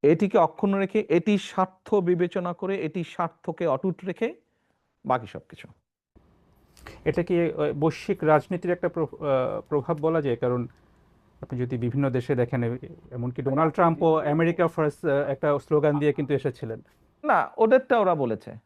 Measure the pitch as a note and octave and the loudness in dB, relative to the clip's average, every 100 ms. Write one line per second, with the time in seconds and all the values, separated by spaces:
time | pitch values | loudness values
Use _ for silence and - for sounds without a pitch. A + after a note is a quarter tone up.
0 | D3 D#3+ G3+ G#3 D#3+ - G3+ G3 G3 G#3+ | 4 4 2 2 2 0 -2 0 0 -2
1 | G#3+ E3+ E3+ G#3 - - F#3 _ - G#3 | 0 0 2 0 -2 -4 -4 _ -2 0
2 | F3 F3+ F3+ F#3+ F3+ F3 F#3 G3 D#3 F3+ | 2 0 0 -2 -6 -6 -6 -6 -6 -6
3 | E3 - E3+ _ - D#3+ E3+ E3 F#3+ E3+ | -10 -6 -8 _ -12 -4 -2 0 -2 -6
4 | F#3 F3 A#3 F4 _ _ _ _ _ _ | -8 -6 -6 -6 _ _ _ _ _ _
5 | - B2+ A#2 - _ - - - _ _ | -4 -4 -4 -16 _ -20 -20 -20 _ _
6 | _ _ _ _ _ _ _ _ - - | _ _ _ _ _ _ _ _ -20 -8
7 | - D#3 E3+ F3 E3+ - D3+ D3 D#3 - | -4 -2 0 0 0 0 -4 0 -2 -2
8 | - F#3+ D#3 D3+ - F3+ F3 F3 F3 E3+ | -6 -2 4 2 2 -6 -2 -2 -2 -4
9 | D#3 - D3+ C3+ B2+ G#2+ - D3 C3 D#3+ | -6 -6 0 0 0 -4 -4 -4 -2 -2
10 | D3+ E3 C#3+ A#2 B2 B2 A#2 _ _ _ | 0 0 0 0 0 -2 -4 _ _ _
11 | _ _ _ _ - B2 B2 B2+ A#2+ C3 | _ _ _ _ -12 -6 -4 -2 -2 0
12 | C#3 B2 A#2+ C3 A#2+ B2+ A#2+ B2 C3+ - | 0 0 -2 0 0 0 -2 -4 -12 -20
13 | - B2 A#2+ B2 C3 C3+ D#3+ D3+ F3 D#3+ | -16 -8 -8 -4 -2 2 0 4 2 4
14 | E3 D#3 D3+ D3+ E3 E3+ E3+ E3 D3+ - | 2 2 2 2 2 2 0 2 -2 0
15 | E3+ C#3 C#3+ C#3 D#3 C#3+ - D3+ D3 D3 | 0 0 0 -2 0 0 2 2 4 2
16 | D3 C#3+ C#3 C#3 C3+ A#2+ A#2 A2+ - _ | 2 0 0 0 -2 -6 -10 -10 -14 _
17 | _ _ D4+ G#3 C#3 - A3 C4 B3+ A#3+ | _ _ 2 2 2 2 4 4 4 2
18 | F#3+ E3 B2+ A2 - A2+ | 2 2 0 -4 -8 -18